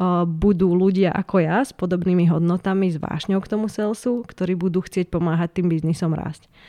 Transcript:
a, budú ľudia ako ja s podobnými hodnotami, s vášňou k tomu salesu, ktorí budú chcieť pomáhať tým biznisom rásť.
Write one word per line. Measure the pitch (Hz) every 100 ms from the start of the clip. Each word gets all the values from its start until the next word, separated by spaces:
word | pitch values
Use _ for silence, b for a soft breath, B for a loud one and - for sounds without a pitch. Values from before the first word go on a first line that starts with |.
a, | 180 175
budú | 175 160 196 185 185
ľudia | 175 190 190 185
ako | 196 190 196
ja | 160 185
s | 269 -
podobnými | 185 180 180 180
hodnotami, | 170 175 170 175 202 190 190
s | 156
vášňou | - 156 - 190
k | 190
tomu | 214 220
salesu, | - 214 220 254 240
ktorí | 233 - 180 180
budú | 185 175
chcieť | 180 - 180
pomáhať | 175 170 165 170 -
tým | 175
biznisom | 165 160 170 180 156
rásť. | - 156 _ B